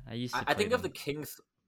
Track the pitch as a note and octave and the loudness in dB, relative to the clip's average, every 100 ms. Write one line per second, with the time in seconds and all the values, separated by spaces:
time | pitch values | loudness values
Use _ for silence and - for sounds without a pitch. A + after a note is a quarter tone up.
0 | - A#2 B2 - C3 D3+ G#3 B3 F#3 - | -8 -4 -2 0 2 4 4 2 0 -6
1 | - D3 D3 - _ _ | -4 -4 -4 -10 _ _